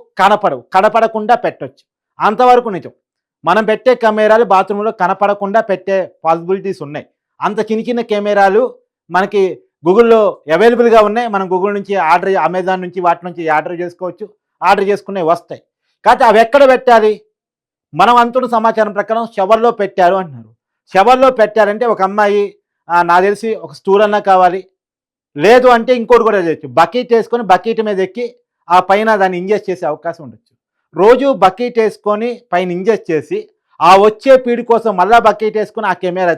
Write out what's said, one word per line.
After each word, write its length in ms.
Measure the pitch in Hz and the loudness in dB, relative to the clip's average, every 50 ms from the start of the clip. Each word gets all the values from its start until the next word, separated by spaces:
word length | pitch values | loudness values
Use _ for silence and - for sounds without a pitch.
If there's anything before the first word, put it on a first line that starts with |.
| - _ _ - | -8 _ _ 0
కనపడవు, 440 | 185 202 208 202 208 175 143 123 - - - | 0 2 2 0 -2 -4 -6 -6 -8 -4 -2
కనపడకుండా 600 | 190 196 214 214 226 220 220 220 220 214 214 240 226 196 | 0 0 2 2 0 -2 -2 -4 -4 -2 -2 -2 0 -2
పెట్టొచ్చు, 380 | 165 - - 147 127 _ _ _ _ _ _ _ _ _ - 160 | -6 -8 -8 -14 -16 _ _ _ _ _ _ _ _ _ -4 -2
అంతవరకు 420 | 202 214 185 254 247 247 247 240 226 190 | -2 0 2 4 4 4 4 2 -2 -8
నిజం. 160 | 160 127 120 _ _ _ _ _ _ _ _ _ _ - | -10 -12 -14 _ _ _ _ _ _ _ _ _ _ -2
మనం 200 | 160 180 220 214 214 | -2 0 0 0 -2
పెట్టే 220 | 214 214 - 254 247 247 | -2 -2 0 0 0 0
కెమెరాలు 440 | 226 220 214 214 214 214 220 226 233 190 196 | 0 -2 0 0 2 2 4 2 2 2 2
బాత్రూంలో 380 | 185 190 190 202 202 208 226 220 220 | 0 0 -2 -4 -6 -6 -6 -4 -4
కనపడకుండా 580 | 180 180 190 190 208 202 202 202 202 196 208 226 220 214 | -4 -4 -2 -2 -2 -2 -2 -2 -4 -4 -2 -2 -2 -2
పెట్టే 260 | 190 185 185 196 196 190 175 - _ _ - | -4 -6 -4 -4 -4 -4 -4 -6 _ _ -2
పాసిబిలిటీస్ 560 | 160 165 170 170 175 190 196 175 196 185 - 151 | -2 -2 -2 -2 -6 -6 -6 -6 -8 -10 -10 -12
ఉన్నాయి. 200 | 143 151 139 - _ _ _ _ _ _ - - | -14 -14 -14 -14 _ _ _ _ _ _ -8 -6
అంత 140 | - 214 226 214 220 | -6 -4 -4 -6 -4
చిన్న 120 | 220 220 185 | -6 -6 -6
చిన్న 140 | 226 240 240 240 240 | -6 -6 -6 -6 -6
కెమెరాలు 500 | 214 208 202 208 208 202 196 196 190 226 254 - - _ _ _ _ _ _ - | -6 -4 -4 -2 0 2 2 2 2 0 0 -2 -6 _ _ _ _ _ _ -4
మనకి 320 | 170 180 202 196 202 202 190 180 - - _ _ _ _ 147 | -2 -2 -2 -2 -2 -2 -2 -2 -4 -8 _ _ _ _ -2
Google-లో 340 | 170 190 233 233 226 226 220 208 185 - - - 143 160 | 0 2 4 4 4 4 2 2 0 -2 -4 -6 -2 0
అవైలబుల్‌గా 440 | 170 220 240 240 233 240 233 226 226 214 | 2 2 2 2 2 2 4 4 4 4
ఉన్నాయి. 200 | 202 208 240 240 226 202 | 2 0 -4 -4 -4 -4
మనం 100 | 190 190 175 185 | -4 -4 -4 -4
Google 200 | 180 185 208 202 | -4 -2 -4 -4
నుంచి 180 | 202 196 196 202 185 165 156 | -6 -6 -6 -4 -2 0 2
ఆర్డర్, 200 | 175 180 190 196 190 180 156 | 0 0 0 0 -2 0 0
Amazon 300 | 165 180 185 175 190 185 185 185 | -2 -2 -4 -4 -4 -4 -4 -6
నుంచి 140 | 175 175 185 175 | -10 -8 -4 -2
వాటి 180 | 170 170 170 175 | -2 -2 -2 -4
నుంచి 200 | 180 170 170 165 160 151 | -14 -12 -8 -4 -2 -2
ఆర్డర్ 200 | 156 156 175 180 165 | -2 -2 -4 -8 -8
చేసుకోవచ్చు, 440 | 175 170 175 - 185 180 170 - 214 185 _ _ _ _ _ - | -10 -10 -10 -10 -12 -12 -12 -12 -16 -18 _ _ _ _ _ -4
ఆర్డర్ 240 | 165 180 202 202 196 196 | 0 0 0 2 0 -2
చేసుకునే 320 | 202 190 - - 196 196 165 156 | -2 -4 -4 -8 -8 -4 -2 -2
వస్తాయి. 300 | 170 165 - - 151 - _ _ _ _ _ _ _ _ - | -2 -2 -4 -14 -20 -20 _ _ _ _ _ _ _ _ 0
కాకపోతే 200 | 214 247 - 247 226 | 0 2 4 4 4
అవి 100 | 208 220 226 | 4 4 2
ఎక్కడ 180 | 226 - 285 285 262 254 | 4 4 4 4 4 4
పెట్టాలి? 400 | 240 - 247 233 220 214 214 208 - _ _ _ _ _ _ _ _ _ _ _ _ _ _ - 156 | 2 2 4 4 4 4 2 -2 -2 _ _ _ _ _ _ _ _ _ _ _ _ _ _ -2 0
మనం 140 | 190 226 247 240 240 | 2 2 4 2 2
అంతున్న 240 | 240 240 262 254 240 233 | 0 0 -4 -4 -2 -2
సమాచారం 360 | 220 220 226 226 220 214 208 185 202 | -2 -2 -2 0 -2 -2 -4 -4 -6
ప్రకారం 260 | 202 - 220 226 233 220 - | -6 -4 -4 -6 -6 -8 -6
షవర్‌లో 340 | 208 190 190 220 220 226 240 226 - | -4 0 0 0 2 2 0 -2 -2
పెట్టారు 340 | 202 190 - 190 180 175 190 190 | -4 -4 -2 0 0 2 2 0
అంటున్నారు. 300 | 185 160 131 117 113 110 113 _ _ _ _ _ _ _ - | -4 -8 -14 -20 -20 _ _ _ _ _ _ _ _ _ 0
షవర్‌లో 380 | 185 196 240 254 254 269 262 254 233 | 2 4 4 4 4 2 2 2 2
పెట్టారంటే 440 | 214 208 - 220 208 202 208 220 247 233 202 | 0 0 2 0 0 0 0 -2 -2 -2 -2
ఒక 80 | - 190 190 | -2 -2 -4
అమ్మాయి, 340 | 202 214 208 208 208 208 202 196 - _ _ _ _ _ _ - | 0 0 0 0 0 -2 -2 -4 -8 _ _ _ _ _ _ -2
ఆ, 60 | 170 175 175 170 | 0 0 2 2
నాకు 140 | 175 180 190 | 2 2 2
తెలిసి 220 | 202 208 202 226 226 214 180 165 | 0 -2 -4 -6 -8 -8 -8 -10
ఒక 80 | 156 151 - | -18 -18 -10
స్టూల్ 220 | - 196 190 202 214 | -4 0 2 2 2
అన్నా 120 | 208 208 208 208 202 | 2 0 -2 0 2
కావాలి, 320 | 190 185 185 180 175 190 185 _ _ _ _ _ _ _ _ _ _ _ _ _ - | 2 4 4 2 0 -2 -10 _ _ _ _ _ _ _ _ _ _ _ _ _ -6
లేదు 320 | 147 151 202 240 254 254 254 240 | 0 2 4 4 6 6 4 2
అంటే 160 | 226 226 254 254 240 | 2 2 0 -2 -2
ఇంకోటి 240 | 220 190 240 233 226 220 | 0 2 2 2 2 2
కూడా 100 | 208 196 170 | 0 0 -2
చేయొచ్చు, 240 | 165 151 - - 131 120 160 | -2 -4 -6 -8 -4 0 0
బకెట్ 320 | 170 165 - 247 247 247 233 | 0 0 0 -4 -2 0 0
వేసుకొని 280 | 226 202 - 233 240 226 180 | 0 0 -2 -4 -4 0 0
బకెట్ 300 | 185 180 - 226 226 220 220 214 | 0 0 0 -2 -4 -4 -4 -4
మీద 100 | 202 190 190 | -4 -4 -4
ఎక్కి 180 | 185 - 240 247 233 - _ _ _ _ _ _ | -6 -6 -10 -12 -12 -12 _ _ _ _ _ _
ఆ 120 | 165 175 185 190 196 | 0 0 2 2 2
పైన 200 | 196 208 220 226 220 202 | 0 0 2 0 0 0
దాన్ని 160 | 190 185 180 175 180 | 0 -2 -2 -4 -4
ఇంజెక్ట్ 260 | 190 214 196 208 190 | -4 -4 -4 -4 -6
చేసే 160 | 180 180 175 151 | -8 -6 -6 -6
అవకాశం 320 | 151 151 - 170 165 - 151 | -6 -6 -8 -12 -12 -12 -16
ఉండొచ్చు. 280 | 120 110 _ _ _ _ _ _ _ _ _ _ _ - 160 | -20 -20 _ _ _ _ _ _ _ _ _ _ _ -2 2
రోజు 260 | 190 220 262 226 277 277 262 180 190 | 4 4 4 4 2 -2 0 2 2
బకెట్ 340 | 185 185 - 247 247 240 233 | 0 0 0 -6 -6 -2 -2
వేసుకొని 480 | 220 202 214 - - 208 208 208 226 247 240 - _ - | -2 -2 -2 -6 -6 -4 -4 -4 -4 -8 -8 -10 _ -6
పైన 180 | 175 180 185 180 175 | -4 -4 -4 -4 -6
ఇంజెక్ట్ 280 | 180 190 226 220 - - - | -6 -2 -2 -2 -2 -2 -4
చేసి 260 | 160 147 139 - 175 214 - _ _ _ _ _ _ - | -4 -4 -4 -6 -8 -10 -10 _ _ _ _ _ _ 0
ఆ 120 | 151 175 190 196 202 | 4 4 6 6 4
వచ్చే 280 | 214 214 - - 269 262 262 254 | 2 0 0 2 4 4 4 2
పీడి 180 | 240 240 240 240 - | 0 -4 -4 -2 0
కోసం 200 | 233 220 226 226 196 180 | 0 0 0 -2 -2 0
మళ్ళా 180 | 180 196 233 233 - | 0 2 2 2 4
బకెట్ 300 | 214 208 - 220 214 208 214 | 2 0 0 -4 -4 -4 -4
వేసుకొని 280 | 202 - - 226 214 190 | -6 -6 -8 -8 -4 -4
ఆ 20 | 180 - | -4 -4
కెమెరా 320 | 185 180 175 185 185 175 165 | -4 -6 -4 -2 -2 -2 -2